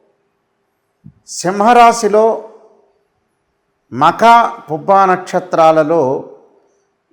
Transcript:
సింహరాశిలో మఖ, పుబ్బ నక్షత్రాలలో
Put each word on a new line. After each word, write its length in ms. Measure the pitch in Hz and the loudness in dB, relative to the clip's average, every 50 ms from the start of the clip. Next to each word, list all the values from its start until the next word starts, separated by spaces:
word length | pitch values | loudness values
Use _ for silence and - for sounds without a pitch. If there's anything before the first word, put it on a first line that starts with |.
| _ _ _ _ _ _ _ _ _ _ _ _ _ _ _ _ _ _ _ _ - - - _ _ | _ _ _ _ _ _ _ _ _ _ _ _ _ _ _ _ _ _ _ _ -20 -20 -20 _ _
సింహరాశిలో 1160 | - - - - 180 196 202 202 233 240 240 233 233 220 - 214 202 202 214 220 226 214 - - - - _ _ _ _ _ _ _ _ _ _ _ _ _ _ _ _ _ _ _ _ _ _ _ _ _ _ _ 110 | -18 -14 -10 -8 -6 -4 -2 0 2 4 4 4 4 2 0 -2 -2 0 0 0 0 -2 -6 -10 -16 -20 _ _ _ _ _ _ _ _ _ _ _ _ _ _ _ _ _ _ _ _ _ _ _ _ _ _ _ -4
మఖ, 580 | 127 147 170 165 - 220 233 233 233 226 - - - - 147 | -2 0 0 0 2 2 4 4 4 2 -2 -6 -12 -14 -12
పుబ్బ 200 | 156 151 143 196 | -12 -8 -2 0
నక్షత్రాలలో 1300 | 196 196 196 185 180 175 - - - 180 180 - 180 165 160 160 160 156 151 147 170 165 135 127 139 160 - - - - _ _ _ _ _ _ _ _ _ _ _ _ _ _ | 0 2 2 0 -2 -4 -6 -6 -8 -8 -6 -4 0 2 2 2 2 2 0 0 -2 -2 -2 -2 -4 -6 -10 -14 -20 -20 _ _ _ _ _ _ _ _ _ _ _ _ _ _